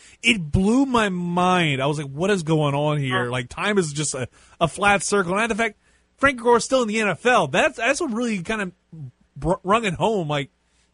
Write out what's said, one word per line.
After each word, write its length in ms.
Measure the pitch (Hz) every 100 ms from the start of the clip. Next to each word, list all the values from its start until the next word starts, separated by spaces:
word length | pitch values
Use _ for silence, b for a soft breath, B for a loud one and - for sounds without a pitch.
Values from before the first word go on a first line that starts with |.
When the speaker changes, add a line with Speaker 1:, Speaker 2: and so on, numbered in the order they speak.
| B B
Speaker 1:
It 280 | 233 226 151
blew 360 | 190 196 247 277
my 220 | 240 208
mind. 720 | 180 175 175 180 180 160 131
I 40 | 139
was 140 | 151
like, 100 | 139
"What 200 | 139 190
is 100 | 202
going 320 | 156 156 147
on 240 | 139 151 147
here?" 280 | 131 123 123
Speaker 2:
Yeah. 40 |
Speaker 1:
Like, 200 | 127 123
time 280 | - 190 202
is 160 | 156
just 220 | 147 147 131
a, 120 | 123 b b b
a 80 | 170
flat 360 | - 202 202
circle. 340 | - 202 175 196
And 140 | 226
the 40 | 214
fact 220 | 226 - _ _ _ -
Frank 240 | 277 247
Gore's 220 | 233 233
still 180 | - 262
in 60 | 220
the 120 | 220
N 100 | 208
F 140 | 156 240
L, 200 | 233 151
that's, 300 | 170 294 254
that's 240 | 226 294
what 100 | 330
really 300 | 220 247 208
kind 200 | 165 220
of 100 | 185 - _ 160 131 - _ -
br-, 180 | 151 185
rung 220 | 175 220 214
it 80 |
home. 340 | 156 185 214 151
Like, 220 | 147 135 _ _ _ _